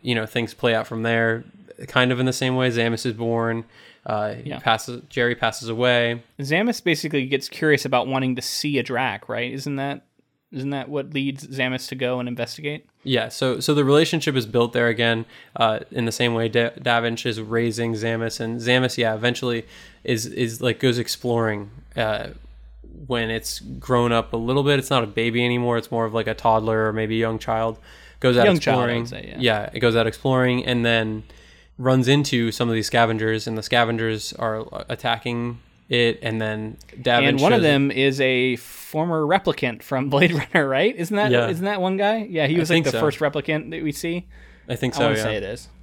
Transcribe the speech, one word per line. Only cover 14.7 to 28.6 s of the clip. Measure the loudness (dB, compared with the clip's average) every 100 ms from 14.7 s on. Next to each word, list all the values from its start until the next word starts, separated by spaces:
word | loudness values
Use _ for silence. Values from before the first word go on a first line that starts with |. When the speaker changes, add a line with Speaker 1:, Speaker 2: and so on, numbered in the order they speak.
Speaker 1:
there | 2 0
again, | 2 0 0 -4 -14 -16 0
uh, | 0 0 -4
in | -4 -4
the |
same | 0 0
way | 2 0
Da-, | 2 0
Davinch | -2 0 2 2 -4 -6
is | -6
raising | -4 0 0 -2 -2
Zamis, | -2 -2 -2 -4 -4
and | -6 -4
Zamis, | 2 2 2 0
yeah, | 0 2
eventually | -2 -2 -2 -4 -6 -20 -20 -14
is, | -4 -2 -2
is, | -4 -4 -2
like, | -2 2
goes | 2 0
exploring, | -2 -4 -2 0 0 -2 -8 -16 -12 -4
uh, | -2 -2 -6 -14 -20 -20 -20 -20 -20 -20 -4
when | -2 0
it's | -2 -4 -10
grown | -12 -14 0 2 4
up | 2 0
a | -4
little | 0 0
bit. | 2 2
It's | 2
not | 0
a | 0
baby | -2 0 2 0
anymore. | 0 0 -2
It's | -2
more | -2 -2
of, |
like, | -2 -2
a |
toddler | 0 2 2 2 0 0
or |
maybe | 0 -2 0
a |
young | 0 -2
child. | -4 -2 -2 -6 -16 -20 -20 0
Goes | 2 6
out | 6
Speaker 2:
Young |
child, | 4